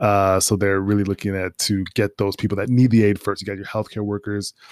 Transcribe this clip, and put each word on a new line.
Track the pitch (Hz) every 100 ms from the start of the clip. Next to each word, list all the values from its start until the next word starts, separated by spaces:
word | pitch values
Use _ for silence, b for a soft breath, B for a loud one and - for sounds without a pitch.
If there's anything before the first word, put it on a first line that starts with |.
Uh, | 107 101 98 95
so | - 98
they're | 98 98
really | 98 104
looking | 98 95 104 95
at, | 92 -
to | - 101 92
get | - 101 -
those | 101
people | - 107 101
that | 110
need | 123 127
the | 117
aid | 104 101
first. | - 98
You | 104
got | 98
your |
healthcare | 98 110 107 110
workers, | 104 104 104 104 98 - B